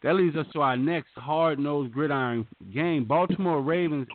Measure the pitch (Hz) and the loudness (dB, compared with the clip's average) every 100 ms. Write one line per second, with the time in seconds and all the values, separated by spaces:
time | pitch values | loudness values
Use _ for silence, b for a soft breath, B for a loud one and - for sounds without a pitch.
0 | 143 185 175 151 - 160 139 127 143 170 | 0 2 2 0 -4 0 0 2 0 0
1 | - - 123 156 165 143 143 147 131 123 | -6 -12 -4 2 2 2 0 -2 -2 -2
2 | 151 139 123 117 113 - 98 110 170 156 | -2 0 0 -2 -4 -10 -10 -4 0 0
3 | 117 151 180 190 185 151 139 175 175 147 | 2 2 2 0 0 0 0 0 0 -2
4 | 123 | -6